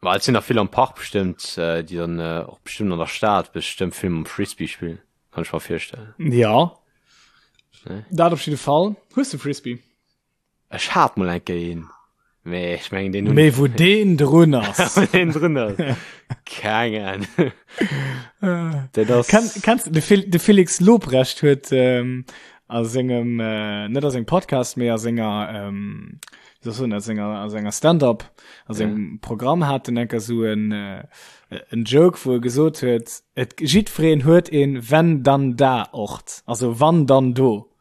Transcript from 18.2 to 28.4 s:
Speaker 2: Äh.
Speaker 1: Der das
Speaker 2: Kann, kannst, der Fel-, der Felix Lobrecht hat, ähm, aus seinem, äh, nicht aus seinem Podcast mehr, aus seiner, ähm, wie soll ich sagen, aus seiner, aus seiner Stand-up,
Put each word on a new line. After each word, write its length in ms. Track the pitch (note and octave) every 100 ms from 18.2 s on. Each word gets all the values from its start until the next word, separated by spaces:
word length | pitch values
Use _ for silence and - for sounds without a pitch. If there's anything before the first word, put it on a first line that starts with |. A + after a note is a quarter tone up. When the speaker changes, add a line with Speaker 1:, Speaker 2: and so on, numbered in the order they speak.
| B2 _
Speaker 2:
Äh. 460 | G3 F3 E3 D3+ C3+ -
Speaker 1:
Der 100 | G#2+
das 220 | B2 A#2+
Speaker 2:
Kann, 220 | G#3+ A#3 -
kannst, 320 | G#3 A#3 -
der 80 | D#3
Fel-, 280 | D3+ G3+ G3
der 100 | F3
Felix 400 | - G#3 F3 -
Lobrecht 640 | F3+ A#3 D#3+ C3 B2+ -
hat, 280 | D3+ C#3 -
ähm, 540 | C3 B2+ B2 B2 B2+ B2+ - - _ _
aus 260 | A#2 A2+
seinem, 460 | B2 B2+ A#2+ A#2+ A#2
äh, 500 | A2+ G#2+ G#2+ G#2 G#2
nicht 140 | B2+ C#3+
aus 80 |
seinem 120 | B2+ A2+
Podcast 520 | F3 - C3+ B2 -
mehr, 160 | A#2+
aus 80 | A2+
seiner, 460 | A2+ A#2 A2 G#2 G#2
ähm, 680 | G#2+ G2+ G2+ G2+ G#2 - - - - _ _
wie 80 | A#2+
soll 0 |
ich 60 | A2+
sagen, 160 | B2+
aus 120 | G#2 G#2+
seiner, 380 | G#2+ G#2 G#2
aus 80 | G#2
seiner 200 | G#2+ G#2
Stand-up, 600 | - D#3 E3+ C3+ A2 - _